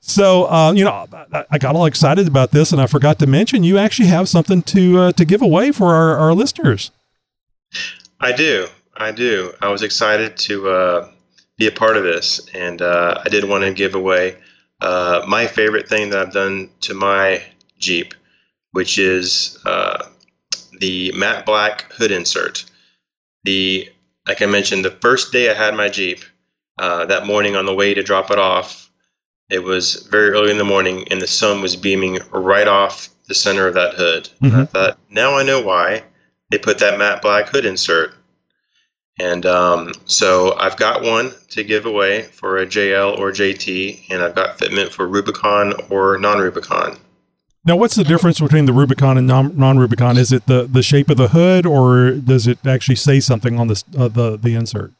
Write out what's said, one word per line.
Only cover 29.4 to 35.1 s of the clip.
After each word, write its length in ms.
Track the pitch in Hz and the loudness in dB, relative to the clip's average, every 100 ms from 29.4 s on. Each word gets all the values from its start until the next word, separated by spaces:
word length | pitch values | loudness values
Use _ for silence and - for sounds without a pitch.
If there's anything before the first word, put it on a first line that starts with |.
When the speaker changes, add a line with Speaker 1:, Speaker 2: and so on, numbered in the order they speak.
| _ | _
Speaker 2:
it 120 | 95 | -8
was 440 | 92 92 85 - - | -4 -4 -4 -6 -4
very 200 | 101 104 | 0 2
early 200 | 101 104 | 2 0
in 60 | 104 | 0
the 60 | |
morning, 400 | 101 98 92 92 92 | 0 0 0 -4 -6
and 100 | 92 | -6
the 60 | 92 | -4
sun 340 | - 107 101 | -2 -2 -2
was 160 | 95 92 | -4 -4
beaming 420 | 98 95 95 92 - | -2 -2 -2 -6 -8
right 340 | 98 92 101 104 | -6 0 2 4
off 440 | 98 98 - - _ _ | 2 0 -4 -18 _ _
the 60 | |
center 340 | 98 - 98 95 | -4 -2 0 0
of 60 | |
that 200 | 90 87 | 0 -2
hood. 360 | - 87 82 - _ | -2 -2 -2 -8 _
And 120 | 135 | 2
I 40 | 117 | 4
Speaker 1:
Mm-hmm. 80 | 139 | 2
Speaker 2:
thought, 260 | - 95 - _ | 0 -2 -4 _